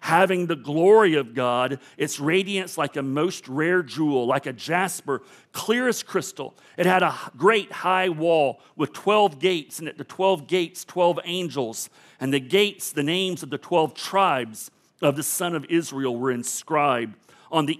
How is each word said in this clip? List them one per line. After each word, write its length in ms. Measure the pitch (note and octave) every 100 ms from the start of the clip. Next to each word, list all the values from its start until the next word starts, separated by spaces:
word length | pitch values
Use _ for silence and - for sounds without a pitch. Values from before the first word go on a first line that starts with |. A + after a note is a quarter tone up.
having 460 | - E3 F#3 F#3 F3
the 80 | D#3+
glory 600 | A#2+ D3+ F3+ A3 G3+ D#3
of 180 | A#2+
God, 460 | A#2+ B2 A#2+ B2+ C3+ - -
its 220 | D3 -
radiance 580 | D3 F#3 G3 G3 F3+ -
like 180 | D3 D3+
a 80 |
most 440 | C3+ C#3 F3 - -
rare 360 | C3+ D#3+ F#3
jewel, 420 | C#3+ C#3 D#3 C#3 A#2+
like 200 | C3 C3+
a 80 |
jasper, 720 | A#2+ - F3 F#3+ - C#3+ C3+ - - _
clear 360 | - - A#3+ B3+
as 160 | -
crystal. 520 | - F#3 C#3 - C3+ - - -
It 80 | F3+
had 180 | F#3
a 40 | F3
h-, 240 | C3 - B2
great 340 | F3 A3+ -
high 380 | - E3+ F#3 F#3
wall 500 | D#3 E3 E3 C#3 A#2 - -
with 180 | C#3+
twelve 460 | - - G#3+ G3+ C#3+
gates, 380 | F3 F3 C#3+ -
and 100 | D#3+
at 100 | -
the 60 |
twelve 440 | C#3 - F#3+ F#3 B2+
gates, 360 | F3+ E3+ -
twelve 360 | - F#3 F3 F3 D#3
angels. 640 | F3+ F3 C3 A#2 A2 - - - _
And 140 | C3
the 60 | C#3
gates, 520 | B2+ F#3 G#3 G3 -
the 120 | D3+
names 400 | C#3+ F3+ F#3+ F3
of 80 | D3+
the 80 | C#3
twelve 340 | - E3+ D#3
tribes 800 | - - G3 F#3+ C#3 A#2 A2 - _ _ _
of 140 | D3+ C#3+
the 80 |
son 320 | D3 - F3 E3
of 100 | C3+
Israel 460 | E3 E3 C3+ C3+ A#2+
were 160 | C3
inscribed. 840 | A#2+ A#2+ - - D#3 D3 B2 A#2 G2+ _ - -
On 140 | D#3+ D3
the 120 | D#3